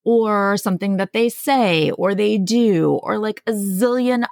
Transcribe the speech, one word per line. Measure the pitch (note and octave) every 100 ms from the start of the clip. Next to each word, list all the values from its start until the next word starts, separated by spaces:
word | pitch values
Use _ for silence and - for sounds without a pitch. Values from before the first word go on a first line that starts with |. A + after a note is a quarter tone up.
or | A3 A#3 A3 G#3 G3 G3+
something | G#3 F3+ G3 F#3+
that | G3
they | A3+ A#3
say | - - C4+ G#3+ E3 D#3
or | - F#3 G3+
they | G#3 G#3+
do | F#3 A#3 A#3 F3 D#3 C#3+
or, | - G#3+
like, | G#3+ G#3+ -
a |
zillion | G#3+ G3+ F#3 A#3+ B3 B3 B3 A#3+